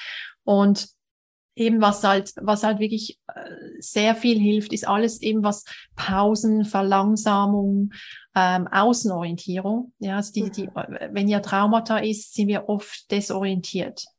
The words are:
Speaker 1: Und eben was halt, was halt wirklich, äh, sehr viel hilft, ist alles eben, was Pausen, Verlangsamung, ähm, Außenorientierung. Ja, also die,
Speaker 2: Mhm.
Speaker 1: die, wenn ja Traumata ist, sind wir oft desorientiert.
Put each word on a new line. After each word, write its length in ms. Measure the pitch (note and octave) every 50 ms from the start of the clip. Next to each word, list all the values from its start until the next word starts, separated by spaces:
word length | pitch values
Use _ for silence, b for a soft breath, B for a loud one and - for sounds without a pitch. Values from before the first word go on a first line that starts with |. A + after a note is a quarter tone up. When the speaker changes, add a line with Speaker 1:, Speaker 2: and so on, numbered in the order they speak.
| B B B B B B B B -
Speaker 1:
Und 460 | - G3+ G3 G3+ G3+ G3+ - - - _ _ _ _ _ _ _ _ _ _ _ _ -
eben 240 | - A#3 A3+ A3+ A3
was 240 | A3 G#3 G#3 - -
halt, 280 | G3 G3 G3 G3 - - -
was 220 | - G#3 G#3 G#3
halt 160 | - A3 G#3+ G3+
wirklich, 400 | G#3+ G#3 A3 A3 - - - _ _ - -
äh, 160 | - - - - - - - - -
sehr 340 | - - - G#3+ G#3 A3+ A3+
viel 240 | A3+ A#3+ A#3+ A#3 G#3+
hilft, 340 | G3+ G#3 G#3 G#3+ G#3 G#3+
ist 140 | - G#3 -
alles 340 | - G3 G#3 A3+ A#3 A3+ -
eben, 200 | - A3 A3 A3
was 220 | G#3 G#3 G#3 - - B B B B B B
Pausen, 680 | - - - F#3+ F#3+ G3+ G#3 A3 G#3+ A3+ A3 G#3+ G#3+ G#3
Verlangsamung, 1300 | G#3+ - G3 G3 G3 G3 G3 G3 G#3 A3 G#3 G#3+ G#3+ G3+ G3 G3+ G3+ G#3 G3+ G3+ G3 G3 G3+ G3+ G3+ B B B B B B B B -
ähm, 320 | F#3+ F#3 F3+ F3+ F#3 F3+ -
Außenorientierung. 1200 | - G3 G#3 A#3+ A#3+ A#3+ - G#3+ F#3 E3+ F3 E3+ E3+ F3+ - F#3+ F3+ F#3 F#3 G3 A3 A#3 B3 - _ -
Ja, 180 | G#3 F#3+ F#3+
also 160 | G3+ G3+ -
die, 120 | - G#3+ -
Speaker 2:
Mhm. 80 | G3
Speaker 1:
die, 160 | - G#3 F#3+ F#3 - G3+ - - - - - -
wenn 180 | - G3+ G3+ G#3
ja 120 | G#3+ G3+
Traumata 580 | G3+ - G3+ G3 G3+ G#3+ A3 A3+ A3+ A3+ A3 G#3+
ist, 360 | G#3+ A3 G#3+ G#3+ - - -
sind 140 | - G#3 G3+
wir 200 | G#3 G3 - -
oft 420 | G#3 G3+ - - - - - -
desorientiert. 920 | G3+ G3+ G3+ - F#3+ F#3+ G3 G3 F#3+ F#3 F3 - - F#3 - - - - - - _